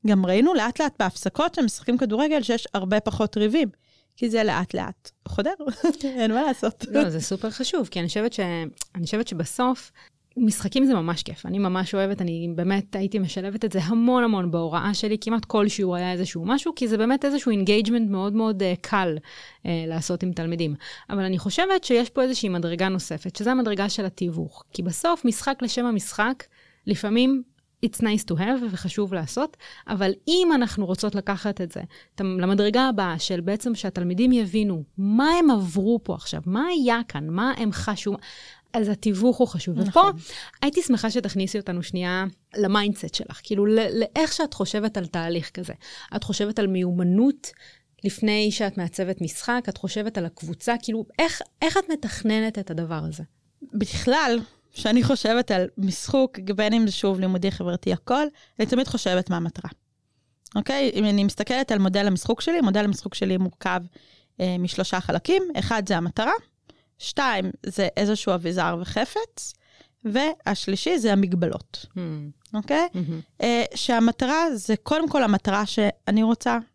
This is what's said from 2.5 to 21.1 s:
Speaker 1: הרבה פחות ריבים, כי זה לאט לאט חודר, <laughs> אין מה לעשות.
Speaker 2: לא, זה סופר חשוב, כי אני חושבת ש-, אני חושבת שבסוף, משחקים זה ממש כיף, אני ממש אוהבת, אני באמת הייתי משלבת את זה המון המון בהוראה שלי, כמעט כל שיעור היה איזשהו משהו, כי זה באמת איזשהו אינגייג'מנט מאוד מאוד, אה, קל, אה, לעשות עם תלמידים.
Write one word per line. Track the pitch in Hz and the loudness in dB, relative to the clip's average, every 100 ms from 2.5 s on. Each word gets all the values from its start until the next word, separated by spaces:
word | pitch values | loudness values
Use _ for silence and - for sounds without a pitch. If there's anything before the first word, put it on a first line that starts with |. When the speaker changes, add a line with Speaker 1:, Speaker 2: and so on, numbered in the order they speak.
| 233 - | -2 -2
Speaker 1:
הרבה | 202 190 214 | -4 0 0
פחות | 220 - 208 214 | 0 -2 -2 2
ריבים, | 214 285 240 - _ _ _ _ | 2 2 0 -4 _ _ _ _
כי | 240 | 0
זה | 226 | 2
לאט | 214 160 180 | 2 0 -2
לאט | - - - - _ - | -4 -6 -10 -20 _ -6
חודר, | - 233 381 294 220 339 | -2 -2 -2 -6 0 0
<laughs> | 294 | 0
אין | 277 254 226 | -4 0 0
מה | 226 | 2
לעשות. | 302 247 220 - - | 0 0 -4 -4 0
Speaker 2:
לא, | 214 185 | 2 2
זה | 160 | 0
סופר | - 196 220 | -4 -4 -6
חשוב, | - 262 359 208 | -4 -2 -2 -2
כי | 180 | -2
אני | 170 | -2
חושבת | 214 226 | -2 -2
ש-, | - 180 170 165 - - | -2 -4 -4 -6 -10 -12
אני | 185 | -8
חושבת | 165 214 240 | -4 -2 -4
שבסוף, | 165 160 - 247 254 - _ - _ _ - | -4 -6 0 0 0 -6 _ -20 _ _ 0
משחקים | 220 - 196 269 | 2 2 -2 2
זה | 269 | 4
ממש | 220 165 170 | 4 0 -4
כיף, | - 160 - | -6 -10 -6
אני | 190 | -2
ממש | 196 185 185 | 0 0 -2
אוהבת, | 202 196 202 | 0 0 0
אני | 175 165 170 | -2 -2 -4
באמת | 170 180 196 196 202 | -2 0 0 -2 -4
הייתי | 196 214 | -2 0
משלבת | 180 - 190 214 | -2 -4 -6 -4
את | 220 | -2
זה | 190 | -2
המון | 160 226 233 254 | 0 4 4 4
המון | 233 202 180 | 4 2 0
בהוראה | 170 165 165 202 | 0 0 0 0
שלי, | 202 214 214 | -2 -2 -2
כמעט | 214 226 | 0 -2
כל | - 220 208 | 0 2 2
שיעור | 208 190 175 | 2 -2 0
היה | 180 | -2
איזשהו | 180 180 170 | -2 -4 -4
משהו, | 175 277 339 320 | 0 0 0 -2
כי | 240 | -2
זה | 214 | 2
באמת | 226 269 | 2 2
איזשהו | 285 277 254 | 0 0 0
אינגייג'מנט | 208 196 208 214 240 220 | 2 4 2 4 2 2
מאוד | 196 196 | 0 0
מאוד, | 208 220 196 | 0 0 0
אה, | 190 180 | 0 -2
קל, | - 208 180 151 - - - - - | 0 0 0 -2 -8 -20 -20 -10 -4
אה, | 170 165 | -4 -2
לעשות | 160 - 175 | -4 -4 -4
עם | 185 | -2
תלמידים. | 170 165 170 160 147 - - - | -4 -4 -2 -2 -4 -10 -18 -8